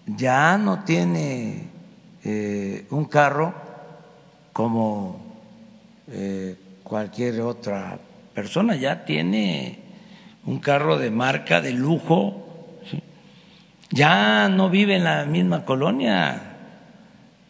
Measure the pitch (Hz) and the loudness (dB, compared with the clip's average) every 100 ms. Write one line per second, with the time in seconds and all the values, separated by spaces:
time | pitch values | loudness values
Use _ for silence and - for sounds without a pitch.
0 | - 107 127 135 160 202 202 180 - 170 | -10 -4 2 4 4 4 2 0 0 2
1 | 175 165 147 127 107 101 - - - - | 2 0 -2 -4 -6 -8 -12 -18 -20 -20
2 | - - 104 107 104 101 98 104 - 143 | -20 -10 -6 -4 -2 -4 -4 -6 -6 -4
3 | 151 147 143 143 165 - - - - - | 0 2 4 2 -2 -4 -14 -18 -20 -20
4 | - - - _ _ - 117 113 110 104 | -20 -20 -20 _ _ -4 0 0 0 -2
5 | 92 - - - - - - - - _ | -6 -10 -16 -20 -20 -20 -20 -20 -20 _
6 | - 98 98 95 95 90 - - - 107 | -14 -8 -6 -6 -8 -10 -18 -20 -6 -6
7 | 101 117 123 113 117 117 104 98 92 92 | -4 -4 -2 -2 -4 -4 -6 -6 -6 -12
8 | - - - - 101 175 226 147 135 170 | -16 -20 -12 -10 -4 0 2 2 -2 -4
9 | - 151 123 110 98 73 62 - - - | -2 -2 0 0 0 -2 -6 -12 -18 -20
10 | - - - - - 131 147 143 156 147 | -20 -20 -20 -12 -8 -4 2 2 2 0
11 | 123 110 127 139 - 170 139 123 143 165 | 0 0 0 0 0 0 0 -2 0 0
12 | - 175 202 - - - - - - - | 2 2 2 -4 -14 -18 -20 -20 -12 -12
13 | - - - - - - - _ - 127 | -12 -20 -20 -20 -20 -20 -20 _ -4 2
14 | 151 190 214 214 202 185 190 196 202 190 | 4 6 4 4 4 4 4 4 4 4
15 | 165 151 147 170 180 160 - 131 165 262 | 2 0 0 2 2 0 0 0 0 0
16 | 254 92 73 64 - - - - - - | 2 2 2 -2 -12 -18 -20 -20 -20 -20
17 | - - - _ | -20 -20 -20 _